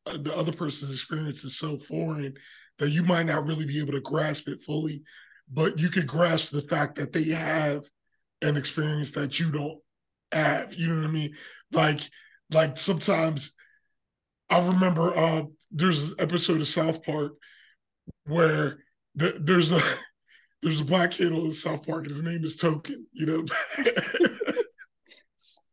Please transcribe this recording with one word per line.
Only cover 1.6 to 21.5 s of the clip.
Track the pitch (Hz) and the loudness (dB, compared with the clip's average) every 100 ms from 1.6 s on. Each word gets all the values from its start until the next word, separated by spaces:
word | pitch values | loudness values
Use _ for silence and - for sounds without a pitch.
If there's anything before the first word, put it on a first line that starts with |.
| 156 147 | -6 -8
foreign | - 160 165 151 139 139 - - - - | -8 -6 -4 -4 -8 -10 -20 -20 -20 -2
that | 147 | 0
you | 156 | 2
might | 175 170 165 | 4 2 2
not | 151 143 | 0 -2
really | 156 147 | -4 -4
be | 147 | -4
able | 143 | -4
to | 139 | -4
grasp | - 151 156 147 - | -4 -2 -2 -4 -8
it | - | -12
fully, | - 151 160 151 - - - - _ | -6 -4 -4 -6 -12 -20 -20 -20 _
but | 131 165 151 | 0 0 2
you | 170 | 0
could | 190 139 | 2 0
grasp | 151 175 165 - | 2 2 2 0
the | 147 | -6
fact | 147 160 147 - | -2 -2 -2 -4
that | 143 | -4
they | 165 156 | -2 0
have | 160 160 160 151 147 - _ _ _ _ _ | -2 -2 0 0 -2 -6 _ _ _ _ _
an | 156 147 | 0 0
experience | 127 - 151 151 139 | 0 -2 -2 -2 -4
that | - 143 - | -4 -4 -2
you | 165 | 0
don't | 147 147 160 _ _ _ _ _ | -2 -4 -8 _ _ _ _ _
have. | 156 151 147 - | 0 2 0 -4
You | - 165 | -4 -2
know | 160 | 0
what | 156 | 0
I | |
mean? | 160 151 - - - _ | -2 -4 -6 -18 -20 _
Like, | 208 156 147 - - - _ _ | 2 4 2 -4 -16 -20 _ _
like, | 156 156 139 | 4 4 0
sometimes | - 170 202 165 160 147 - - _ _ _ _ _ _ _ _ _ | -2 0 2 4 2 0 -6 -12 _ _ _ _ _ _ _ _ _
I | 175 180 | 2 4
remember, | 185 185 165 165 160 | 4 4 4 2 4
uh, | 165 160 151 - _ | 2 2 -2 -12 _
there's | 151 185 151 147 | 0 2 2 -2
an | - | -2
episode | 151 170 - 160 | -2 0 2 0
of | 147 | 0
South | 175 160 160 | 0 0 0
Park | - 151 147 - - - - _ _ _ - - 147 | -4 -2 -4 -6 -20 -20 -20 _ _ _ -20 -16 -2
where | 165 160 151 147 - _ _ _ 139 | 4 4 4 0 -4 _ _ _ -2
the, | 170 - | -2 0
there's | 151 180 160 | 4 4 6
a, | 170 - - - _ | 4 2 -2 -8 _
<laughs> | _ - _ _ | _ -20 _ _
there's | 170 156 | -2 -2
a | 143 | 2
Black | 185 180 | 2 2
kid | - 170 | 2 0
on | 160 160 | 0 -2